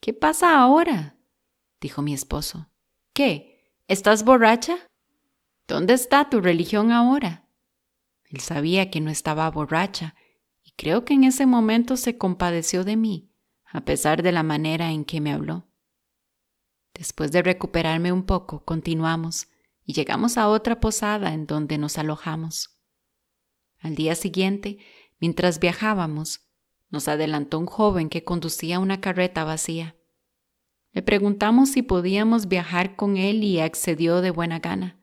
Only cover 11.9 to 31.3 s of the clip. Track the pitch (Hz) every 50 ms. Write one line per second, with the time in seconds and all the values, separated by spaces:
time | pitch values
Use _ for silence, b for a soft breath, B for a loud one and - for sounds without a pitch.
11.9 | 262 247 - 247 233 240 - 190 180 180 180 175 170 170 165 - - 180 185 196
12.9 | 214 220 226 220 196 165 - _ _ _ _ _ _ _ _ _ - 160 - -
13.9 | 147 143 - 151 156 165 175 180 175 170 160 160 151 147 156 156 160 165 170 165
14.9 | 160 156 147 - - 156 151 147 143 147 147 147 160 175 170 _ _ _ _ _
15.9 | _ _ _ _ _ _ _ _ _ _ _ _ _ _ _ _ _ _ _ _
16.9 | _ - 170 - - - 160 147 143 180 180 185 180 185 165 - - 165 165 160
17.9 | 160 165 170 180 180 185 185 190 196 180 180 - - 151 _ - 165 160 160 -
18.9 | 165 160 160 160 165 165 160 165 165 - - _ _ _ _ _ _ _ _ -
19.9 | - - 151 - - - - 240 240 254 220 208 214 220 214 247 233 233 - 220
20.9 | 214 - - 208 208 214 196 175 156 156 156 147 151 151 151 143 151 151 147 151
21.9 | - - 151 156 151 151 - 165 160 160 160 165 160 - - - _ _ _ _
22.9 | _ _ _ _ _ _ _ _ _ _ _ _ _ _ _ _ _ _ - 160
23.9 | 160 143 156 160 165 165 - 196 165 180 185 190 196 202 202 202 208 b b b
24.9 | b b b b b b - 170 156 - 185 180 170 156 165 175 170 - 214 220
25.9 | 214 196 175 160 151 151 156 - - - _ _ _ _ _ _ _ _ _ _
26.9 | - 151 135 - 151 151 156 151 156 147 143 143 - 156 165 180 - - 214 208
27.9 | 196 180 160 156 - 170 165 - 175 170 151 165 151 - - 160 175 180 190 190
28.9 | 196 190 196 196 180 180 180 180 180 165 160 156 160 160 - - 165 165 165 165
29.9 | - _ _ _ _ _ _ _ _ _ _ _ _ _ _ _ _ _ _ _
30.9 | _ 190 180 - 208 202 196 202